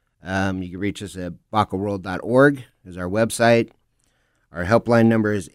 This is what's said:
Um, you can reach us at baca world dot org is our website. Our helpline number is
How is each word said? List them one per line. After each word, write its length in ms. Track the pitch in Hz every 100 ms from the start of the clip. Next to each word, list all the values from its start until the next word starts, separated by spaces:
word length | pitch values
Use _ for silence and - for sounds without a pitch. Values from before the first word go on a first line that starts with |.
| _ _
Um, 440 | 80 95 95 95
you 60 | 92
can 100 | 87
reach 240 | 101 95
us 120 | 98 92
at 180 | 90 85 -
baca 240 | 110 101 95
world 260 | 104 98
dot 160 | 92 90
org 400 | 101 123 143 139 - _
is 120 | 90 90
our 120 | 90
website. 600 | 104 113 - 117 117 113 _ _ _ _ _ _ _ _
Our 140 | 80
helpline 420 | 87 113 113 120 113
number 260 | 113 107
is 160 | 104 -